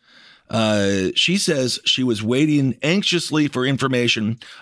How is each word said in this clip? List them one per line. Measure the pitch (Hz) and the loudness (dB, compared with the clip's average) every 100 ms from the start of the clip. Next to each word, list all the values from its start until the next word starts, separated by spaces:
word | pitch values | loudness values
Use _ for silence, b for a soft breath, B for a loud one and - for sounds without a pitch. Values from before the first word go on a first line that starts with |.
| b b b b b | b b b b b
Uh, | 113 110 104 98 98 92 - | -2 0 2 0 0 0 0
she | - 196 | 0 0
says | - 147 127 - - | 0 0 -2 -2 -2
she | - | 0
was | 127 104 | 0 0
waiting | 107 127 156 147 131 - | 0 2 4 2 2 0
anxiously | 147 190 - 170 - 156 147 | 0 0 0 -2 -2 -2 0
for | 127 127 | -2 -2
information | 131 135 127 120 - 107 113 B B | 0 0 0 0 0 -2 -4 B B